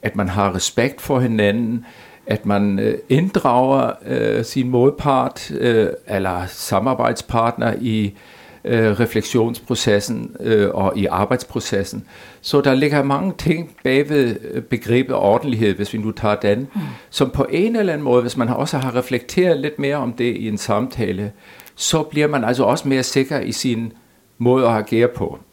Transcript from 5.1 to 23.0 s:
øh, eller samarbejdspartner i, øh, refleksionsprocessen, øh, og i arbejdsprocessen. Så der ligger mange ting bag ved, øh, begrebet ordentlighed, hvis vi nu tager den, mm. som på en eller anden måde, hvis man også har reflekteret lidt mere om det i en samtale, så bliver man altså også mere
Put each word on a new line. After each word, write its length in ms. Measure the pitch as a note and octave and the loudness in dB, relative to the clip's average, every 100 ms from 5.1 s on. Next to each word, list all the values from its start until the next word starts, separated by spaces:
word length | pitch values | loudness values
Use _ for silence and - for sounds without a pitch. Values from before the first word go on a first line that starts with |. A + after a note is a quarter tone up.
| C3 B2+ - - | 0 0 -6 -10
øh, 380 | D3 B2 A2+ G#2 - - | -2 2 4 2 -2 -6
eller 380 | G2+ F#2+ F2 F2 | -4 -2 -4 -6
samarbejdspartner 1300 | - - G2 A#2 B2+ A#2+ A#2+ - A#2 A#2 A#2 A#2 G#2 | -10 -2 0 0 -2 -4 -6 -4 0 0 0 -4 -2
i, 340 | A#2+ A2 G2+ - - - - - | -2 -2 -2 -6 -20 -20 -20 -12
øh, 360 | - A#2 A2 G#2 | -2 2 2 2
refleksionsprocessen, 1400 | A#2 A2+ G#2 B2 A#2 A#2+ - A#2+ - G2+ G2+ A2+ A2+ - | 0 0 0 0 0 -2 -6 -2 2 2 0 -6 -8 -8
øh, 280 | A#2 A2 G2+ | 0 2 2
og 180 | - F#2+ G2+ | 2 0 0
i 100 | G2 | 0
arbejdsprocessen. 1000 | F2 G#2 B2 - A#2+ - G2+ G2 G#2+ - - - - | 0 0 -2 -4 -8 -4 -4 -4 -8 -14 -20 -20 -16
Så 200 | - C#3+ | 0 2
der 140 | C#3 | 4
ligger 280 | C3 D3 D3 | 4 2 2
mange 300 | C#3 C#3+ F#3 F3 | 0 0 -2 -2
ting 320 | D#3 E3 E3 - | -2 -2 -4 -6
bag 240 | C3 C3 C#3+ | 0 2 2
ved, 280 | D3+ A#2+ G#2+ - | 2 0 -2 -6
øh, 120 | - | -8
begrebet 540 | A#2 A#2 G#2 A#2+ C3 B2 | -4 -6 2 0 2 2
ordentlighed, 580 | G2 A2 D3 A2+ A2 | 4 2 2 0 2
hvis 180 | F#2 G2+ | 0 -4
vi 60 | A2+ | -4
nu 140 | G#2+ | -6
tager 220 | G#2+ G#2+ | -2 -2
den, 240 | G#2 G#2 G#2 | 0 0 0
mm. 220 | C3+ G#3 D3+ A#2+ - | -2 -8 -8 -12 -12
som 200 | - C3 | -2 -2
på 160 | C#3 C3+ | 0 -2
en 260 | D#3 G#3+ A#3 | 0 0 0
eller 160 | G3+ | 0
anden 120 | D3+ | -2
måde, 180 | C#3+ B2 | 2 2
hvis 140 | A#2+ C3 | 2 -2
man 120 | A#2 | -2
også 300 | A2+ C#3+ C#3+ | -2 -2 -2
har 180 | C3 A#2+ | -2 -2
reflekteret 640 | B2+ B2 - - F3+ D#3 | -2 -4 -2 0 2 2
lidt 180 | D#3 D3+ | 0 -4
mere 180 | C#3 D3 | -2 -2
om 160 | A#2+ | -4
det 240 | A#2+ A#2+ A2 | -2 -2 -2
i 120 | A2 | -4
en 100 | G#2 | -6
samtale, 760 | - G#2 B2+ B2 G2+ F#2+ G#2 - - - - - | 0 0 0 -4 -4 -4 -6 -10 -20 -20 -20 -8
så 260 | - D#3+ | -2 -2
bliver 240 | D3+ D3 D3+ | -2 0 0
man 180 | C#3+ | 0
altså 200 | A2+ B2+ | 0 2
også 240 | A2 C3 C#3 | 2 2 0
mere 140 | C3+ | 0